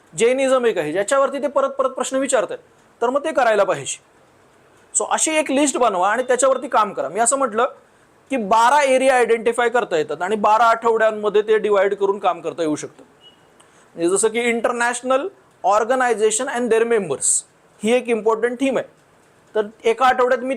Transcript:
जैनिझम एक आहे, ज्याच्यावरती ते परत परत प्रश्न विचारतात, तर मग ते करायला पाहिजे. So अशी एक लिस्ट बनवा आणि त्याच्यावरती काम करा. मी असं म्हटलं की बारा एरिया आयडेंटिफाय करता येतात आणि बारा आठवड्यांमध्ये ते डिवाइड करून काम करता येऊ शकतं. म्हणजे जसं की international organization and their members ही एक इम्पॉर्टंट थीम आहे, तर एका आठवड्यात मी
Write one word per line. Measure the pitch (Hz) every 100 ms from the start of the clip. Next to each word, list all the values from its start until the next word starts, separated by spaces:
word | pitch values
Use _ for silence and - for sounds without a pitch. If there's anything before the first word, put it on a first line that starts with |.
| _ 160
जैनिझम | 226 262 262 262 240
एक | 180
आहे, | 151
ज्याच्यावरती | 180 202 277 269 277
ते | 285
परत | 285 269
परत | 269 254
प्रश्न | 269 240 269
विचारतात, | 269 247 170 131 _ _ _ -
तर | 233
मग | 277
ते | 320
करायला | 277 233 208
पाहिजे. | 185 147 127 - _ _ _ _ _ _ _ _ _ -
So | 208
अशी | 214 320
एक | 311 294
लिस्ट | 269 294 247
बनवा | 233 180 196
आणि | 233
त्याच्यावरती | 254 247 269 262 254
काम | 240 202
करा. | 156 135
मी | 190
असं | 233 269
म्हटलं | 254 214 277 - _ _ _ _ -
की | 262
बारा | 190 226 240 294
एरिया | 277 254 262 254
आयडेंटिफाय | 226 233 220 240 240
करता | 240 - 165
येतात | 151 147
आणि | 180 214
बारा | 208 220
आठवड्यांमध्ये | 233 226 220 220 220 214 208 208
ते | 214 214
डिवाइड | 208 196 196
करून | 196 196 202
काम | 190 170
करता | 156 143
येऊ | 156 147
शकतं. | 139 - - _ - _ _ _ _ _ _
म्हणजे | 170 170 190
जसं | 220
की | 233 240
international | 226 247 240 240 240 254 262 370 - _ _
organization | 180 208 214 254 247 214 220 226 262 240
and | 240
their | 226 233
members | 226 170 131 - - - _ _ -
ही | 214
एक | 247 240
इम्पॉर्टंट | 220 214 226 240 247
थीम | 269 190
आहे, | - _ _ _ _ _ _
तर | 214 214 -
एका | 233 226 254
आठवड्यात | 254 247 254
मी | 262